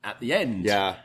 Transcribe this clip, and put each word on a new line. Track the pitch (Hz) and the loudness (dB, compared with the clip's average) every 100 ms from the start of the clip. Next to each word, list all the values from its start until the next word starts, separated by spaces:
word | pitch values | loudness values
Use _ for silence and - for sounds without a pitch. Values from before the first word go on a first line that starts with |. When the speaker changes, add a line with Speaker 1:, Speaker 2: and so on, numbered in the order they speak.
Speaker 1:
at | - - | -10 -8
the | 120 | -2
end. | 180 160 101 92 | 0 0 0 2
Speaker 2:
Yeah. | 101 98 92 | 2 2 -2